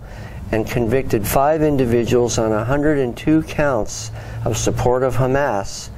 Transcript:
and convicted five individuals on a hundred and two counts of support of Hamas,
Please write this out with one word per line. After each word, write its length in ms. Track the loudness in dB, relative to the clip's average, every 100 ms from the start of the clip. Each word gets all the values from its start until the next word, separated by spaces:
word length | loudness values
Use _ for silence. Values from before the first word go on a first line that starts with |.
| -10 -14 -14 -12 -4
and 160 | -2 -2
convicted 600 | -2 0 0 0 -2 0
five 340 | 2 2 2
individuals 760 | 2 2 2 2 2 2 2 0
on 140 | 0
a 120 | 0
hundred 340 | 0 2 2 2
and 160 | 0 -2
two 260 | 2 2
counts 680 | 0 -2 0 0 -2 -8 -10 -12 -12 -6 -4
of 120 | -2
support 460 | -2 2 2 2
of 120 | 2 2
Hamas, 760 | 2 2 2 0 -4 -10 -12